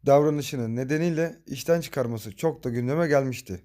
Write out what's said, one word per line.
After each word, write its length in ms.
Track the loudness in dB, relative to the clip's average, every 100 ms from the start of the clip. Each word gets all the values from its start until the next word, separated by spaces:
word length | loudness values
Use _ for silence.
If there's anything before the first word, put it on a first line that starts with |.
| 6
davranışının 680 | 6 6 0 -4 -6 -4 -4
nedeniyle 640 | -2 0 0 0 -2 -4 -12
işten 360 | -10 0 0
çıkarması 540 | 0 -4 -2 -4 -8 -4
çok 280 | -2 -2
da 60 | -4
gündeme 380 | -2 -2 0 2
gelmişti. 560 | 2 2 -6 -8 -10